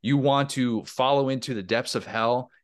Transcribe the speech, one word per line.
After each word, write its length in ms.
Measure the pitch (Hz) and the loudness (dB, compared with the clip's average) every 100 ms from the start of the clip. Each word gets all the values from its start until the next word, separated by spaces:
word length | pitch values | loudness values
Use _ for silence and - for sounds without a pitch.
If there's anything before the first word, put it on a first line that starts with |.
you 140 | - 143 | 0 2
want 340 | 139 139 139 | 4 2 0
to 340 | 135 123 113 - | 0 0 -2 -4
follow 420 | - 131 143 135 | -2 2 2 2
into 260 | 135 139 | -2 -4
the 100 | 113 | -6
depths 320 | 92 113 - 120 | -2 -2 0 -4
of 100 | - | -4
hell 440 | 113 117 123 123 _ | -2 0 0 -2 _